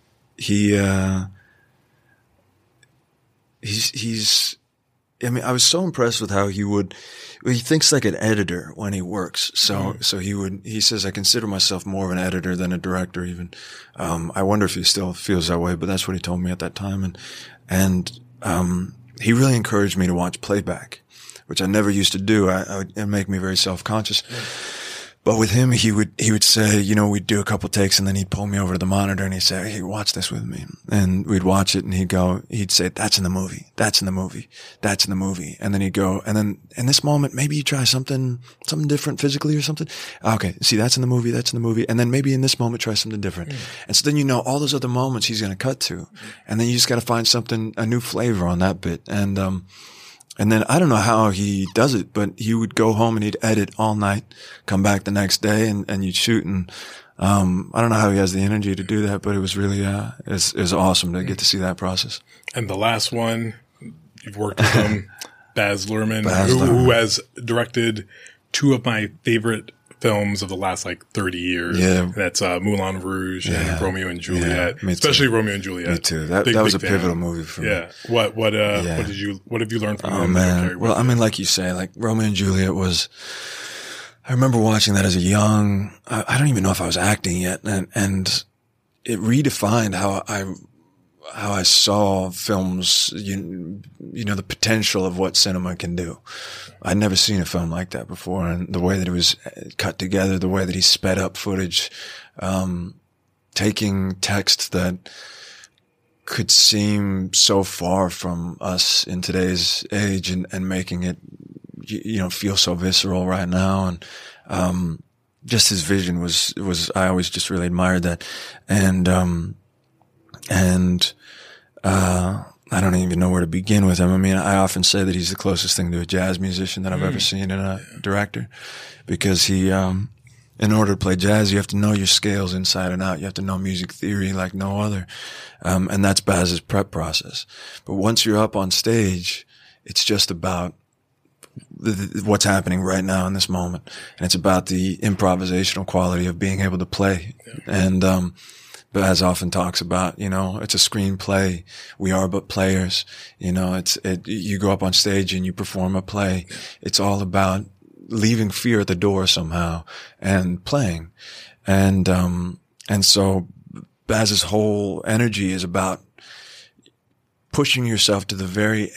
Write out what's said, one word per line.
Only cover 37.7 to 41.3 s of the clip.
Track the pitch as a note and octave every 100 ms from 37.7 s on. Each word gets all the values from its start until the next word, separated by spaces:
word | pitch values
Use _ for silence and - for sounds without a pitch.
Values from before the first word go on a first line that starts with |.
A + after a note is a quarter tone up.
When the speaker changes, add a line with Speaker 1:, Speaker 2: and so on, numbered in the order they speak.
| C#3
Speaker 1:
something, | A#2+ C3 C3 C3 C3 B2 - - -
something | D#3 D3
different | C#3+ D3+ C3
physically | C#3+ C#3+ D3+ D3+
or |
something. | C#3+ D3 D#3+ - - -
Okay, | G#2+ A2 F#2+ -
see, | - G#2+
that's | A#2+ C3
in |
the | B2
movie. | B2 A#2